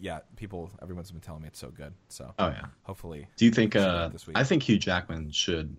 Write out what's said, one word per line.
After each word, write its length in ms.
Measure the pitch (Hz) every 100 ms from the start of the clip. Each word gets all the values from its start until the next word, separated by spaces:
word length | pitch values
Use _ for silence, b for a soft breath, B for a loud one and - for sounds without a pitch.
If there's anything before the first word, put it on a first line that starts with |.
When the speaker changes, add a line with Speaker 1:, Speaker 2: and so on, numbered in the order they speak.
Speaker 1:
yeah, 200 | 90 78 - -
people, 340 | 104 95 85 98
everyone's 280 | 82 90 85
been 100 | 82
telling 220 | 82 80
me 60 | 78
it's 100 | -
so 120 | 64
good. 240 | 60 73 - _
So 260 | - - -
Speaker 2:
Oh, 100 | 90
yeah. 180 | 71 - -
Speaker 1:
hopefully 460 | - 95 87 78 - -
Speaker 2:
Do 80 |
you 60 | 117
think, 240 | 113 110
Speaker 1:
we 60 | 107
should 80 | 95
Speaker 2:
uh, 200 | 87 82
Speaker 1:
this 180 | 80 -
week. 100 | 82
Speaker 2:
I 80 |
think 180 | 131 170
Hugh 140 | - 104
Jackman 520 | - 90 90 80 78
should 460 | 76 - 82 78